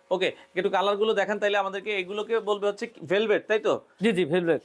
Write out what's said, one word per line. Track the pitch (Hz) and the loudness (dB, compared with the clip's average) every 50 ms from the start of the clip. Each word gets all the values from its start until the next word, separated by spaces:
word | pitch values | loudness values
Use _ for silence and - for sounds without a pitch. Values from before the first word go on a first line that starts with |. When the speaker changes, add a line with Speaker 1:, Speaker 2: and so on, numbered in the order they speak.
| _ - | _ -4
Speaker 1:
ওকে, | 180 185 185 156 - - - - - | -2 0 0 -2 -2 -6 -14 -10 -4
একটু | 175 185 196 | -2 -2 0
কালারগুলো | 185 190 185 202 208 196 214 220 226 | 0 2 2 2 2 2 2 2 2
দেখান | 196 190 190 214 208 | 0 0 0 0 0
তাইলে | 214 208 202 202 | 0 0 2 2
আমাদেরকে। | 196 190 190 202 185 208 214 196 | 0 -2 -4 -6 -6 -4 -4 -4
এগুলোকে | 180 175 208 208 208 214 226 226 | -4 -6 -6 -6 -4 -2 -2 -2
বলবে | 208 196 208 208 196 202 | 0 0 -2 0 0 -2
হচ্ছে | 202 202 240 - - - - | -2 -2 -8 -10 -10 -12 -4
ভেলভেট, | 131 175 202 226 214 208 170 - - | -2 0 0 2 2 2 0 0 0
তাই | 214 214 | -2 0
তো? | 214 202 143 110 - _ _ - | 2 0 0 0 -2 _ _ -2
Speaker 2:
জি, | 180 226 | 0 0
জি, | 208 170 180 | 2 2 0
ভেলভেট। | 135 160 185 175 165 160 127 - | 2 2 0 2 2 0 0 0